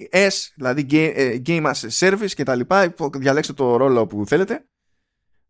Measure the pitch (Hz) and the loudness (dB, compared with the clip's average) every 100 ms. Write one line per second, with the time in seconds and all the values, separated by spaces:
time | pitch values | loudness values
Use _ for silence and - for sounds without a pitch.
0 | - 180 196 - - - 127 139 135 156 | -2 2 2 0 -10 -6 -4 -2 2 2
1 | 156 - 127 120 131 165 151 123 113 - | 2 0 0 -2 -2 -2 -2 -4 -6 0
2 | 185 196 202 - 135 127 123 190 180 180 | 2 2 -2 -4 -2 -2 2 2 2 -2
3 | 147 139 135 143 147 135 127 120 135 120 | -6 -2 0 0 0 -2 2 2 4 2
4 | 104 104 104 156 190 277 _ _ _ _ | 0 -4 -2 0 0 -4 _ _ _ _
5 | _ _ _ _ | _ _ _ _